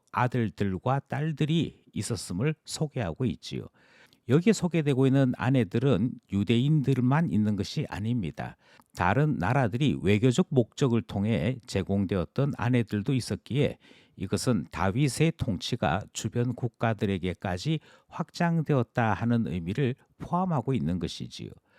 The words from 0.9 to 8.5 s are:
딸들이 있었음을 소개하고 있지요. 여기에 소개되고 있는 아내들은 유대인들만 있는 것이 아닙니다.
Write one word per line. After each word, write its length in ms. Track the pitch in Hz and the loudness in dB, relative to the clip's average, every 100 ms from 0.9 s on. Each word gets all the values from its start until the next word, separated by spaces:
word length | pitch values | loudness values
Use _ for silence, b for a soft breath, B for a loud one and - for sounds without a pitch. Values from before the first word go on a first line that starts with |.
| 139 - | -2 -4
딸들이 720 | 135 156 143 151 165 - - _ | -6 -4 -2 0 0 -2 -6 _
있었음을 600 | - - 107 - 90 147 156 | -8 -6 -6 -6 -2 -2 -4
소개하고 600 | - - 151 131 90 76 | -8 -6 -4 -4 -4 -2
있지요. 420 | 120 69 - 64 - b b b b b - | -4 -4 -8 -10 -10 b b b b b 2
여기에 240 | 143 226 | 4 4
소개되고 540 | 202 165 170 147 131 135 | 2 2 0 2 4 4
있는 260 | 135 131 - | 6 4 2
아내들은 760 | 113 135 92 117 135 92 123 - - | 2 2 2 2 2 2 0 -4 -4
유대인들만 1000 | 98 101 117 139 156 135 135 123 147 165 | 0 2 2 4 2 2 2 4 2 2
있는 260 | 104 107 101 | 2 2 0
것이 280 | 98 156 - | -2 -4 -6
아닙니다. 680 | - 110 123 80 - 62 | -4 -2 -2 -4 -6 -10